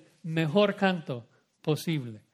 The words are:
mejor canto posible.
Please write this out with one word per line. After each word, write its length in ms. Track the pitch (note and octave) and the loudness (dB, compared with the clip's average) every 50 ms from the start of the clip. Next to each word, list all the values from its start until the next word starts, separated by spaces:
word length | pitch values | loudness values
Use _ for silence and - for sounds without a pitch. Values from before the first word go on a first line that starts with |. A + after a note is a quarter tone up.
| - _ _ _ - | -10 _ _ _ -8
mejor 520 | D#3+ D#3+ E3 E3 D3+ D3+ G3+ G#3 G3+ G3 | -4 -2 0 0 2 4 4 4 4 2
canto 500 | - G3+ F#3+ F#3 E3+ - - C3+ A#2+ A2 _ _ _ _ _ _ _ | 2 2 2 2 0 -4 -8 -8 -8 -10 _ _ _ _ _ _ _
posible. 580 | - D#3+ D3+ D3 - F3+ D#3+ D3 B2 A#2 G#2+ G#2 _ _ | -2 -2 -2 0 0 -2 -2 -2 -4 -6 -12 -14 _ _